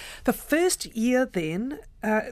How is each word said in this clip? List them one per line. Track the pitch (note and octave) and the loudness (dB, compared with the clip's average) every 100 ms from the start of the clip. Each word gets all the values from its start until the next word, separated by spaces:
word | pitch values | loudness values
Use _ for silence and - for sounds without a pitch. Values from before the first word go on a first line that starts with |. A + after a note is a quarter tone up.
| - - | -14 -2
The | - | -2
first | A3+ - D4+ F4+ - - A3+ | -2 0 2 4 0 -4 -2
year | A#3 B3+ C4 | 2 4 2
then, | F#3+ D#3 F3 B3+ D#4 - - | 0 -2 -2 -4 -8 -14 -6
uh, | G#3+ G#3+ - | 0 0 0